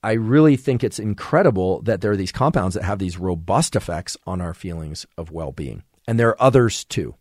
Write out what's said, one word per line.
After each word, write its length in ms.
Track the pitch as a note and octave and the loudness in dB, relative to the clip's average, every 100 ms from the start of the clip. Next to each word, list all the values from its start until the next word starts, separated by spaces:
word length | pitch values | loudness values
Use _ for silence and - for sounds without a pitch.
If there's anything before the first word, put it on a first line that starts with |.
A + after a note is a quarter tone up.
I 100 | A2 | 0
really 420 | A2+ A2 C#3+ D#3 C3 | -2 4 6 6 4
think 260 | - B2 | 2 0
it's 160 | A#2 - | -2 -2
incredible 800 | G#2+ G2+ - D#3 F#3 G2 F#2 F#2 | -4 -4 0 4 4 2 0 0
that 180 | A2 G2 | -2 -2
there 100 | G#2 | 0
are 60 | G2+ | -2
these 160 | F#2 | -2
compounds 420 | - C#3 C#3 F#2+ | 0 0 2 -2
that 80 | F2+ | -2
have 160 | F#2+ G2+ | -4 -4
these 180 | F#2 E2+ | -4 -4
robust 600 | F#2 F2 E2+ A2 D#3+ - | -4 -4 0 0 2 -2
effects 400 | - E2 - - - | -4 -8 -8 -12 -8
on 140 | F#2 | -6
our 140 | F2 | -6
feelings 520 | E2+ F#2 E2 D#2 D#2 - - | -8 -10 -8 -10 -12 -14 -14
of 140 | D#2+ | -12
well-being. 540 | D#2+ D2+ C#2 C2+ G1+ _ _ - | -8 -10 -8 -10 -10 _ _ -4
And 100 | A2+ | 2
there 120 | A#2 | 2
are 120 | A2 | 4
others 420 | C3 C3 A#2 - | 4 6 4 0
too. 300 | - - C2+ - | -8 -8 -8 -12